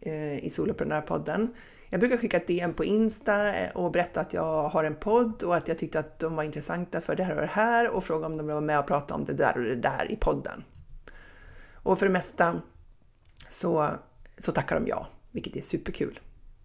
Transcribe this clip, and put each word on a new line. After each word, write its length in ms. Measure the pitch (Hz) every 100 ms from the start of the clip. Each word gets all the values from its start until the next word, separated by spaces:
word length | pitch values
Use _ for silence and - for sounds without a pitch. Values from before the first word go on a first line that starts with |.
eh, 440 | - 156 151 143
i 60 | 156
Soloprenörpodden. 1040 | 156 156 143 143 151 151 160 151 170 233 - - - -
Jag 100 | 190
brukar 160 | 247 240
skicka 200 | 240 175
ett 100 | 175
D 140 | 175
M 140 | 175
på 100 | 156
Insta, 680 | 165 214 220 214 - 208 208
eh, 220 | 185 90 -
och 140 | 175
berätta 280 | 180 175 -
att 120 | -
jag 360 | 175 160 156 147
har 160 | 165
en 120 | 156 151
podd 460 | 208 233 233 220
och 140 | 175 170
att 120 | 165
jag 100 | 170
tyckte 200 | 156 156
att 200 | 151 -
de 180 | 160 160
var 80 |
intressanta 560 | 151 147 143 170 175 175
för 160 | - 156
det 80 |
här 100 | 185
och 60 | 151
det 60 | 151
här 440 | 208 226 233 233
och 140 | 190
fråga 220 | 185 160 160
om 100 | 156
de 100 | 151
vill 80 |
vara 60 | 151
med 180 | 151 147
och 80 | 143
prata 280 | 151 143
om 100 | 151
det 100 | 143
där 220 | 143 135 -
och 80 |
det 120 | 113 120
där 360 | 135 135 -
i 40 | 214
podden. 480 | - 143 - - - - - - - - - - - - -
Och 260 | - - 190
för 80 | 196
det 60 |
mesta 480 | 185 - - 170 170 - - - - - _ - - -
så, 420 | - 180 165 151 - - - - -
så 140 | -
tackar 280 | - - 160
de 60 | -
ja, 200 | - - - -
vilket 260 | - - -
är 60 |
superkul. 580 | - - - - - - - - - -